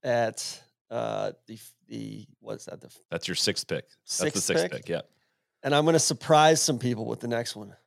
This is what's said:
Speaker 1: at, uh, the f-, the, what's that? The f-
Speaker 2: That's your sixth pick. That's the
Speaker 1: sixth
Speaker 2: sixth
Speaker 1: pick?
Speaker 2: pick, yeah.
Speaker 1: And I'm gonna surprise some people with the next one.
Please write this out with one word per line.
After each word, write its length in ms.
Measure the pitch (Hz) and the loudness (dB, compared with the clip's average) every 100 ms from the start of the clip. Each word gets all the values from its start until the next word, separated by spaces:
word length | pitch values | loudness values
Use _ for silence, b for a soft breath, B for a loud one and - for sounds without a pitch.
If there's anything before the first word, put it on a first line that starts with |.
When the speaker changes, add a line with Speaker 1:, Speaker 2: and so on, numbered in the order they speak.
Speaker 1:
at, 580 | 123 120 113 - - - _ _ _ | 0 0 0 -2 -10 -10 _ _ _
uh, 420 | 117 113 107 104 - _ | -6 -4 -4 -6 -8 _
the 60 | 113 | -20
f-, 180 | - _ _ | -20 _ _
the, 380 | 113 110 107 107 _ | -12 -10 -12 -16 _
what's 260 | 113 113 - | -14 -12 -12
that? 160 | - | -16
The 60 | - | -18
f- 100 | - _ | -20 _
Speaker 2:
That's 180 | 85 - | -8 -6
your 80 | 87 | -2
sixth 320 | - 98 - | 0 -2 -4
pick. 180 | 76 - | -8 -8
That's 280 | _ _ - | _ _ -2
the 60 | 92 | -2
Speaker 1:
sixth 180 | 98 | 0
Speaker 2:
sixth 200 | - 95 | 0 2
Speaker 1:
pick? 80 | - | 0
Speaker 2:
pick, 180 | - - | -4 -6
yeah. 120 | 82 - _ _ _ _ _ | -6 -6 _ _ _ _ _
Speaker 1:
And 100 | 139 143 | 0 4
I'm 100 | 151 | 6
gonna 140 | 165 | 4
surprise 640 | - 131 - 156 156 160 | 4 -2 4 8 8 6
some 180 | - 127 | 2 0
people 260 | 123 113 113 | -2 -2 -4
with 140 | 113 | -6
the 80 | 120 | -4
next 280 | 117 117 104 | -4 -4 -10
one. 200 | 104 - | -14 -18